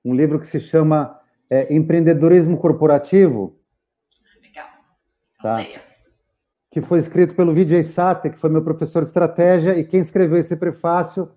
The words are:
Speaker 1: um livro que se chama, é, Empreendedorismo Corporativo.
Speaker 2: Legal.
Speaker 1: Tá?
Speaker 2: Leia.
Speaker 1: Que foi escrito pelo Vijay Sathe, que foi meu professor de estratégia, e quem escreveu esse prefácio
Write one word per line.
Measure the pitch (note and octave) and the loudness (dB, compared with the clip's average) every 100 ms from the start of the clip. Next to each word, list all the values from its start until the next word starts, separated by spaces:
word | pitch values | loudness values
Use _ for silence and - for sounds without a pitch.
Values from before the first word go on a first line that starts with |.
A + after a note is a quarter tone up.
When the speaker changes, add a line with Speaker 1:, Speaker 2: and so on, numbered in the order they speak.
Speaker 1:
um | B2 | -4
livro | B2+ D3+ D3+ | 0 0 -2
que | - | -6
se | D#3 | -10
chama, | - D#3+ D#3 D#3 C#3+ - _ _ - | -2 0 2 0 -2 -10 _ _ -4
é, | C3 C3+ | -2 0
Empreendedorismo | D3+ D#3 E3+ E3 D#3 D#3+ F3+ E3 F3 | 0 0 2 2 2 4 4 4 0
Corporativo. | E3+ D#3 D#3 C#3+ C#3+ F#3+ F#3 A#2 F#2 - _ _ _ _ _ _ _ _ | 0 0 2 0 2 2 2 0 -8 -12 _ _ _ _ _ _ _ _
Speaker 2:
Legal. | _ - - _ _ _ _ _ _ _ | _ -20 -20 _ _ _ _ _ _ _
Speaker 1:
Tá? | A2 A2 | -8 -6
Speaker 2:
Leia. | G2+ - - _ _ _ _ _ _ _ _ | -8 -16 -20 _ _ _ _ _ _ _ _
Speaker 1:
Que | - | -8
foi | D#3 F3 | -2 -2
escrito | D#3+ E3+ F3 | 0 0 0
pelo | - F3 | 2 0
Vijay | D#3+ F3+ E3+ | 2 2 0
Sathe, | D#3+ - F3+ F3+ D3+ | -2 -2 -2 -2 -6
que | D3+ | -6
foi | D#3+ | -2
meu | D#3+ | -2
professor | D#3+ D#3+ E3 E3+ | -2 -6 -6 -4
de | D#3+ | -4
estratégia, | - E3+ E3+ F3 F3+ E3 F3+ | -2 -2 0 2 2 0 -2
e | |
quem | D#3+ F#3 | -2 -2
escreveu | F3+ G3 F3 E3+ | -2 0 0 0
esse | E3+ D#3+ | -2 -4
prefácio | F3 D#3 E3+ F3 F3 - E3 | -6 -6 -2 -2 -4 -8 -12